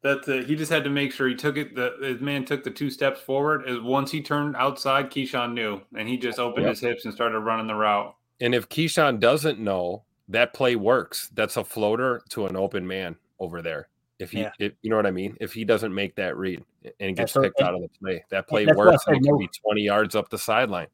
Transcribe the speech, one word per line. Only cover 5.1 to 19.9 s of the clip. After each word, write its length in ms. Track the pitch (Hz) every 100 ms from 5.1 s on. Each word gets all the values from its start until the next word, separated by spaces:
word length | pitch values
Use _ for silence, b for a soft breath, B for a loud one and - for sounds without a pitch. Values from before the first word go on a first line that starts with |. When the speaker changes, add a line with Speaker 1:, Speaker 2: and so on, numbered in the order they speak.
Speaker 1:
Keyshawn 440 | - 127 131 120
knew, 280 | 120 110 101 95 110
and 120 | 110
he 100 | 123
just 200 | 123 117
opened 280 | 120 123 131
Speaker 2:
Yep. 40 |
Speaker 1:
his 60 | 117
hips 240 | 120 120 113
and 80 |
started 260 | 104 117 110
running 260 | 110 113 110
the 60 |
route. 400 | 107 107 104 104 - _ _
Speaker 2:
And 140 | 120
if 160 | 123 -
Keyshawn 500 | - 160 - 151 120
doesn't 380 | 117 147 151 117
know, 440 | 107 95 87 101 _ _ _
that 240 | 104 120
play 220 | - 131 120
works. 540 | 101 127 - - -
That's 220 | - 107 -
a 60 |
floater 580 | 98 - 107 113 131 120 -
to 160 | - 98
an 100 | 92
open 280 | 98 101 92
man 300 | 95 92 82 _ _
over 220 | 92 85
there. 260 | 85 78 - _ _ _
If 120 | 92
he, 80 | -
Speaker 3:
Yeah. 100 | 107 -
Speaker 2:
if, 140 | 101 -
you 80 | 107
know 60 | 110
what 80 | 104
I 60 |
mean? 260 | 90 98 -
If 140 | 107
he 100 | -
doesn't 300 | 110 110 110
make 220 | 95 101 -
that 200 | 92 65
read 260 | 95 87 - _ - -
and 160 | 98 92
gets 180 | -
Speaker 3:
That's 20 | -
what 80 |
Speaker 2:
picked 160 | 104 -
Speaker 3:
and 100 | 90
Speaker 2:
out 60 | 90
of 60 |
the 80 | 87 _
play, 220 | 98 90 -
that 180 | 95 -
play 180 | 107 104
Speaker 3:
that's 100 | 101
why 60 |
I 40 | 104
Speaker 2:
works, 180 | 139 -
and 80 | 143
Speaker 3:
said 60 |
Speaker 2:
it 20 | 135
can 80 |
Speaker 3:
no. 40 | 147
Speaker 2:
be 120 | 92 -
twenty 180 | 107 104
yards 320 | 104